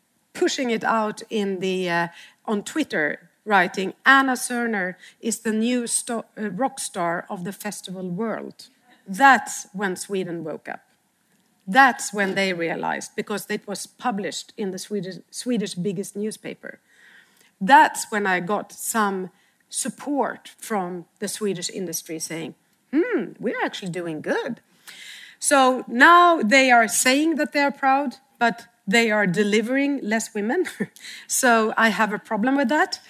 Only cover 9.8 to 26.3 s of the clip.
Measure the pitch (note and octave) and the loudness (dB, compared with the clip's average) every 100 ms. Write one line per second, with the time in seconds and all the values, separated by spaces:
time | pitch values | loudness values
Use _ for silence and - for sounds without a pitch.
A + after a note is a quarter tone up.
9.8 | G3+ F3 - G3 F#3 E3+ D#3+ D#3 - - | -4 -6 -6 -6 -4 -8 -8 -10 -12 -16
10.8 | _ _ _ _ _ _ _ _ - B3+ | _ _ _ _ _ _ _ _ 0 6
11.8 | C4+ A#3 - G#3 G3 F#3+ F#3+ F3 E3 E3+ | 6 4 -6 -2 -2 0 -2 -2 -4 -4
12.8 | E3 D3 - - G#3 G3+ - G#3 - G3 | -4 -6 -8 -10 -6 -6 -6 -8 -8 -12
13.8 | - _ B3 G#3 F3+ - - - G3 F#3 | -12 _ -4 -4 -6 -8 -12 -8 -8 -8
14.8 | - G#3 F#3 F3 _ - B3 A#3+ G3 F3+ | -6 -6 -6 -12 _ -10 -2 -2 -2 -4
15.8 | F3 F3 F#3+ G3+ G#3+ G3+ - - - - | -4 -4 -8 -6 -8 -8 -14 -14 -16 -20
16.8 | _ _ - - _ _ _ _ G3 C#4+ | _ _ -20 -20 _ _ _ _ 6 8
17.8 | D#4 - - G#3+ G3 F3+ F3 G3+ - - | 8 2 -4 -2 0 0 0 -4 -4 -10
18.8 | - A#3 G3+ F#3+ F3+ _ _ _ _ - | -4 0 0 -2 -6 _ _ _ _ -8
19.8 | B3 - - C#4+ A3 - - - - G#3+ | -8 -8 -4 -2 -2 -4 -16 -20 -6 -6
20.8 | F3+ F3+ E3 _ G3 - G#3 F3+ E3+ - | -4 -8 -14 _ -10 -6 -4 -4 -8 -8
21.8 | F3+ E3 - D#3+ - D#3+ D#3+ - _ _ | -6 -8 -8 -10 -8 -10 -10 -14 _ _
22.8 | _ C#4 B4 F#4 F3 - G3 B4+ F4 - | _ -2 0 -2 -4 -6 -6 -4 -6 -6
23.8 | F#3+ F3 E3+ D3+ D3+ F4+ A4+ - _ _ | -8 -8 -8 -8 -4 -4 -4 -10 _ _
24.8 | - - - - - - - C#4 B3+ B3+ | -20 -20 -20 -20 -20 -8 2 6 6 2
25.8 | - A#3+ D4+ F4 F4 | -4 6 10 10 8